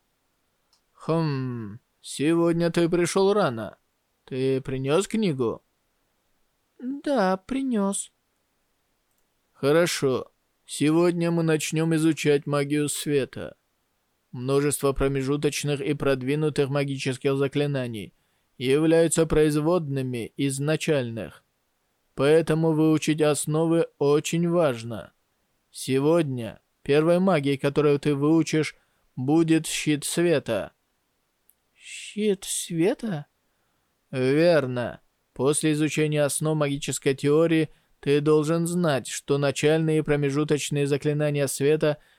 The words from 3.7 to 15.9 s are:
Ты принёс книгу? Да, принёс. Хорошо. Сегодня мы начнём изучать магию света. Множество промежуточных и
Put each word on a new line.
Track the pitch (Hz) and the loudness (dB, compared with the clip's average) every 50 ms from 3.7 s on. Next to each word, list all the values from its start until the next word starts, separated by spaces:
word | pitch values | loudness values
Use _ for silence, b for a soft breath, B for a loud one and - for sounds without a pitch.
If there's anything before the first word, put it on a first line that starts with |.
| - - _ _ _ _ _ _ _ _ _ | -12 -16 _ _ _ _ _ _ _ _ _
Ты | - 139 127 131 131 135 135 | -10 -6 -2 0 0 0 -2
принёс | 135 - 131 135 131 135 147 175 196 - | -2 -4 -6 -4 -2 0 0 0 0 0
книгу? | - 220 220 185 147 131 123 110 85 - _ _ _ _ _ _ _ _ _ _ _ _ _ _ _ _ _ _ _ _ _ _ _ - | -2 -2 0 0 0 0 -2 -2 -4 -6 _ _ _ _ _ _ _ _ _ _ _ _ _ _ _ _ _ _ _ _ _ _ _ -14
Да, | 254 247 277 285 - 311 285 247 190 185 190 | -10 -10 -10 -8 -4 -2 0 2 2 2 0
принёс. | 190 - - 254 269 269 262 240 208 196 196 202 - - - _ _ _ _ _ _ _ _ _ _ _ _ _ _ _ _ _ _ _ _ _ _ _ _ _ _ _ _ _ | -2 -4 -6 -6 -4 -2 -2 0 0 0 -2 -2 -4 -8 -12 _ _ _ _ _ _ _ _ _ _ _ _ _ _ _ _ _ _ _ _ _ _ _ _ _ _ _ _ _
Хорошо. | _ - 139 147 165 175 165 - - - 135 127 110 - - _ _ _ _ _ _ _ | _ 0 2 2 2 2 2 0 -2 -2 0 0 -2 -4 -8 _ _ _ _ _ _ _
Сегодня | - - - - 151 156 165 175 175 170 170 170 170 170 | -14 -6 -2 0 2 2 4 2 2 2 0 0 0 0
мы | 170 165 | 0 0
начнём | 160 156 156 - - - 156 160 165 165 | 0 0 0 -2 -2 -2 -2 0 0 2
изучать | 156 156 165 156 - - 147 147 143 - | 2 2 0 0 0 2 2 2 2 0
магию | 147 143 143 143 143 147 147 147 143 | -2 -2 -2 -2 -2 -2 -2 -2 -2
света. | - - - 160 147 139 127 - - - 85 - - _ _ _ _ _ _ _ _ _ _ _ _ _ _ _ | -4 -6 -4 -2 0 0 -2 -2 -6 -10 -12 -12 -14 _ _ _ _ _ _ _ _ _ _ _ _ _ _ _
Множество | - 127 123 131 139 139 143 147 139 - - 139 131 | -14 -8 -4 0 0 2 2 0 0 0 0 -2 0
промежуточных | - 139 139 139 139 131 131 143 147 151 147 139 - - 147 147 135 | 0 0 0 0 0 -2 -2 -2 0 0 -2 -2 -2 -4 -4 -4 -4
и | 143 156 | -2 -4